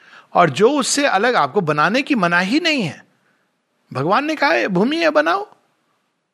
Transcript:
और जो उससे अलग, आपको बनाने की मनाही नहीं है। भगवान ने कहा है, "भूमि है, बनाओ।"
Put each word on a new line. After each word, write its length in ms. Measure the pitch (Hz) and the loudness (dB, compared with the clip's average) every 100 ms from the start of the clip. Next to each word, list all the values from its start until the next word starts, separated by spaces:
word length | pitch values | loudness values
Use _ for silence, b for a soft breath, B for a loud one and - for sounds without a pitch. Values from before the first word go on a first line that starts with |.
| B B B | B B B
और 160 | - 175 | 0 0
जो 200 | 131 220 | 2 2
उससे 360 | 294 233 - 285 | 2 -2 -2 0
अलग, 280 | 190 240 | 0 0
आपको 260 | 220 156 208 | 0 0 -2
बनाने 420 | 156 151 160 247 | -2 0 0 0
की 120 | 277 | -2
मनाही 460 | 254 170 175 190 294 | 0 2 0 0 0
नहीं 220 | 339 294 | 0 -2
है। 220 | 165 - _ _ _ _ _ _ _ _ _ | -4 -8 _ _ _ _ _ _ _ _ _
भगवान 320 | 123 147 220 | -6 0 0
ने 120 | 302 302 | 0 -2
कहा 140 | 285 | 0
है, 180 | 339 277 | 0 0
"भूमि 280 | 175 233 330 | 0 0 0
है, 140 | 330 | 0
बनाओ।" 460 | 302 311 381 415 - _ _ _ _ _ _ _ | 0 0 -2 -6 -16 _ _ _ _ _ _ _